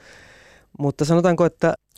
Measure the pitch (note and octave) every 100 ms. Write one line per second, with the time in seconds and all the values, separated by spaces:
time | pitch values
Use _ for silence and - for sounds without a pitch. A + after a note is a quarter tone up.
0 | - - - - - _ _ - C#3+ -
1 | D3+ E3+ F3+ E3+ E3+ - E3 - _